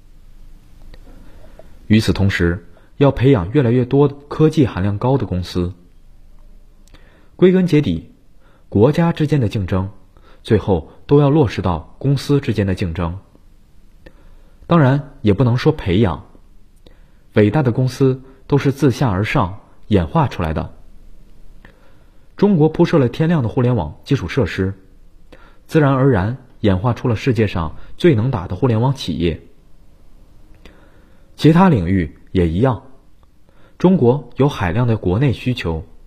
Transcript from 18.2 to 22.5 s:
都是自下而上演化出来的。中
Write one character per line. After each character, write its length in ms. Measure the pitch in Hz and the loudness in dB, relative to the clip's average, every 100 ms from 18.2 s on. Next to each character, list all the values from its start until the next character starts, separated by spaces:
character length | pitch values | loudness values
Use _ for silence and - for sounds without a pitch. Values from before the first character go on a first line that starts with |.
| - - - | -8 -18 -2
都 140 | 143 | -2
是 120 | 143 | 0
自 200 | 135 143 | 0 0
下 180 | 117 135 | 0 0
而 140 | 92 | 0
上 360 | 113 147 90 98 - - - | -2 -2 -2 -6 -18 -16 -2
演 180 | 101 80 | 0 0
化 220 | 165 135 | 0 -2
出 160 | - | -2
来 100 | 82 | -6
的。 220 | 80 78 - - - - - - - - - - - - - - - - - | -6 -8 -12 -20 -20 -20 -20 -20 -20 -20 -20 -20 -20 -20 -20 -20 -20 -14 0
中 200 | 202 | 2